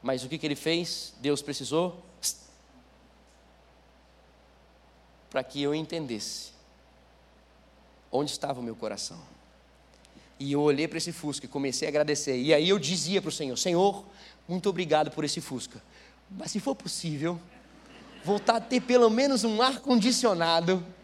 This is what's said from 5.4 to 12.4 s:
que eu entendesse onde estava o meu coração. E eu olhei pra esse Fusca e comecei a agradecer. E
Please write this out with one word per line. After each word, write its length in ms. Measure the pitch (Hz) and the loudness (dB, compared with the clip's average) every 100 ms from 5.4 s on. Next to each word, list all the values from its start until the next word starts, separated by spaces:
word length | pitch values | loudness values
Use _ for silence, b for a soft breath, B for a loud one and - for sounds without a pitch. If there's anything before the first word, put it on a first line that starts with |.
que 180 | 127 143 | -4 -2
eu 120 | 143 | -2
entendesse 800 | 151 156 165 147 110 - - - - _ _ _ _ _ _ _ _ _ _ _ _ _ _ _ | -2 -4 -6 -6 -6 -8 -10 -14 -20 _ _ _ _ _ _ _ _ _ _ _ _ _ _ _
onde 200 | 127 147 | -2 -2
estava 280 | - 147 127 | -4 -6 -6
o 40 | |
meu 120 | 120 110 | -8 -8
coração. 440 | 110 101 - 85 82 - - _ _ _ _ - B B B _ | -10 -8 -10 -12 -20 -20 -20 _ _ _ _ -20 B B B _
E 120 | 139 | -2
eu 100 | 143 | 2
olhei 260 | 147 139 160 | 4 2 0
pra 100 | 160 | -4
esse 140 | 165 | -6
Fusca 340 | 170 151 139 120 | -6 -8 -8 -8
e 40 | |
comecei 380 | 143 139 123 - | -4 -4 -2 -2
a 20 | |
agradecer. 480 | 147 151 143 - | 0 2 0 0
E 160 | 127 | -2